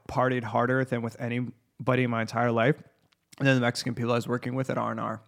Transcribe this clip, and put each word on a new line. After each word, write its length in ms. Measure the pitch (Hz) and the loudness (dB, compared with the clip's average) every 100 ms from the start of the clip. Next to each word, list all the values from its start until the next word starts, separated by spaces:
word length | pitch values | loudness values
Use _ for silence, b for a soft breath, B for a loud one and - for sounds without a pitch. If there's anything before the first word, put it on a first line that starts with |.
| - | -6
partied 320 | 131 127 127 | 0 2 0
harder 400 | 110 117 120 131 | 0 0 2 2
than 200 | 131 120 | 0 -2
with 120 | 117 - | -4 -6
anybody 840 | 120 120 120 - _ _ 117 127 | -4 -4 -4 -8 _ _ 0 2
in 60 | 123 | 2
my 120 | 117 | 0
entire 300 | 110 117 120 | -2 0 2
life 260 | 117 120 156 - _ _ _ _ - | 4 2 2 -6 _ _ _ _ -2
than 140 | 139 | 2
the 80 | 131 | 4
Mexican 320 | 120 120 - | 2 0 -4
people 180 | 120 117 | -4 0
I 40 | 120 | 0
was 120 | 113 | 0
working 280 | 120 123 127 | -4 -4 -4
with 160 | 131 | -2
at 80 | - | -2
R 100 | 113 | -2
and 100 | 113 | -4
R. 220 | 113 110 | -6 -6